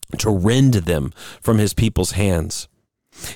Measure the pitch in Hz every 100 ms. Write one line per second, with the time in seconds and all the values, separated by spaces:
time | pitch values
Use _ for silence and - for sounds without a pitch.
0 | - - 113 98 101 127 135 113 82 80
1 | 67 - - - - 110 104 - 110 -
2 | 92 90 101 85 82 - - _ _ _
3 | _ - -